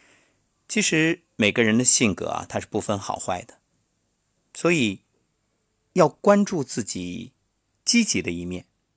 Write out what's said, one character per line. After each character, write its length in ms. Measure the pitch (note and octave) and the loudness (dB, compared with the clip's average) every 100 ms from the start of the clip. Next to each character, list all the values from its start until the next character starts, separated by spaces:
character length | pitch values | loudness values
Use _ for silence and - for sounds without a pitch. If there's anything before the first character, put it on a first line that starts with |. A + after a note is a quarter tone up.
| _ _ _ _ _ _ - | _ _ _ _ _ _ -6
其 160 | A3 | -2
实 420 | G3+ D#3+ D#3+ E3+ _ - | 0 2 2 -2 _ 0
每 160 | G#2 | 2
个 120 | G2 | 4
人 140 | A2 A2 | 2 2
的 60 | |
性 320 | B2+ - A#2 F#2 | 4 4 2 0
格 140 | D#2+ | -4
啊， 160 | D2+ - | -8 -8
它 100 | G#2+ | -10
是 60 | - | -6
不 160 | G#2+ | -6
分 160 | - G#2 | -4 -4
好 180 | - G2+ | -6 -6
坏 280 | - F2+ | -6 -8
的， 160 | - - _ _ _ _ _ _ _ _ _ - | -10 -20 _ _ _ _ _ _ _ _ _ -4
所 160 | E3 | 0
以 300 | E3+ A2+ F#2+ _ _ _ _ _ _ _ _ _ | 2 0 -2 _ _ _ _ _ _ _ _ _
要 140 | F3+ D#3 | 2 2
关 360 | - - G3+ | 4 4 4
注 200 | G3+ F3+ | 2 -2
自 200 | C3 - | -4 -6
己 500 | G2+ F#2+ F2+ F2 F#2 _ _ _ _ _ - | -6 -8 -8 -10 -12 _ _ _ _ _ 0
积 180 | A#3 | 2
极 200 | A3+ G2+ | 2 -2
的 80 | F#2 | -4
一 120 | F2 | -6
面， 220 | F2 F2+ - _ _ | -8 -10 -14 _ _